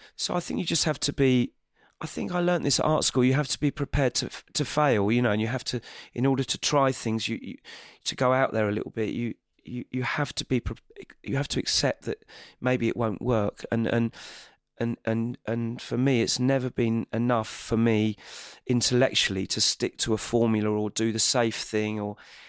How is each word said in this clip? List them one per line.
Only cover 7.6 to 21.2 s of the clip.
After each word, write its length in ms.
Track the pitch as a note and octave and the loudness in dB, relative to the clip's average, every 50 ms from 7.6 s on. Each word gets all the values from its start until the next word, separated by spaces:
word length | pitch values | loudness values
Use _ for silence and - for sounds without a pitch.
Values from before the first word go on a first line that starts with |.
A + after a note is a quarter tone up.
| _ - - - - - - _ _ | _ -20 -20 -20 -20 -20 -20 _ _
to 100 | - - | -8 -2
go 160 | - C3+ B2+ | 0 2 2
out 200 | C3 C3 C3+ - | 4 2 2 2
there 160 | - A2 G#2+ G2+ | 2 0 0 2
a 40 | |
little 180 | G#2 G#2 - - | 0 -2 -4 -4
bit, 200 | - A2+ A2 G2 | -4 -4 -4 -2
you, 240 | - A#2 A#2+ A2+ - - _ _ _ _ _ | -2 -4 -4 -4 -6 -8 _ _ _ _ _
you, 200 | - A#2+ B2 - - | -10 -10 -10 -8 -6
you 100 | - B2+ | -4 -4
have 320 | B2 - - - C#3+ - - | -4 -2 -2 -2 -4 -4 -4
to 100 | - - | -8 -2
be 140 | - C3 A#2+ | 0 0 0
pre-, 180 | - - A#2 - _ _ - - - - - _ | 0 -2 -6 -8 _ _ -20 -18 -18 -18 -20 _
you 140 | - - - | -6 -2 -2
have 120 | C3+ C#3+ - | -2 -2 -2
to 120 | - - | -2 -2
accept 420 | - - - - - C3 - - - | 0 0 0 2 2 0 -2 -2 -6
that 200 | A2+ - - _ - - - - - - _ | -8 -8 -8 _ -20 -20 -20 -20 -20 -14 _
maybe 280 | B2+ B2+ B2+ - A#2 A2 | 0 0 0 2 2 0
it 80 | - | 0
won't 260 | A#2 A#2 A2 G2 - | 0 -2 -2 -2 -2
work. 420 | - B2 A#2+ G#2+ G#2 - - - - - | 0 0 2 2 2 0 -4 -6 -6 -2
And, 160 | A#2 A2+ A2+ | 0 0 2
and, 260 | - - A#2 A#2 A#2 - - - - - - - - _ _ _ _ _ - | 2 2 2 2 0 -2 -8 -16 -18 -18 -20 -20 -20 _ _ _ _ _ -4
and, 180 | A#2 A#2 - - - | -4 -4 -4 -4 -4
and, 340 | A2+ A2+ A2+ A2+ A#2+ - - _ | -2 -2 0 -2 -4 -6 -8 _
and 340 | G#2+ A#2 A#2+ A#2 A2+ B2 - | -4 -4 -2 -2 -4 -6 -8
for 160 | - - A#2+ | -6 -4 0
me, 240 | A#2+ C3 C#3 C3 A#2 | 2 2 4 4 4
it's 200 | G#2+ - - - | 2 2 0 0
never 280 | B2 C3+ C3+ C3 B2+ B2 | 2 2 2 0 0 -2
been 380 | - - A#2+ A2+ A2+ A#2 - - | -2 0 0 2 0 0 -2 -2
enough 360 | - A2+ A#2+ B2 B2 A2+ G#2+ - | -2 -2 0 2 2 0 -2 -4
for 280 | - - - - A#2 | -8 -10 -4 -2 2
me 400 | A2 A#2 A#2 A2 G#2+ A2 A2 G2+ - - - - - - - - - _ | 4 4 4 4 4 2 2 0 -4 -12 -18 -18 -18 -18 -18 -20 -12 _
intellectually 800 | - B2 A#2+ - - B2 B2 C3 - G2+ - - - G2 F#2+ G2 | 0 0 2 2 2 4 4 2 2 2 0 0 0 0 -2 -2
to 140 | - - A2 | -2 -2 0
stick 380 | - - - - B2 - - - | 0 0 0 0 -4 -4 -2 -4
to 160 | - A#2 G#2+ | 0 0 0
a 40 | G#2+ | -2
formula 500 | - - A#2+ A#2 A#2 A2+ A2 G#2+ G#2 G#2+ | 0 0 2 2 4 4 2 2 2 0
or 200 | G#2+ G#2 G#2+ G#2 | 0 0 -2 -2
do 220 | - - A2+ A#2 | 0 0 0 0
the 60 | G#2+ A2 | 2 2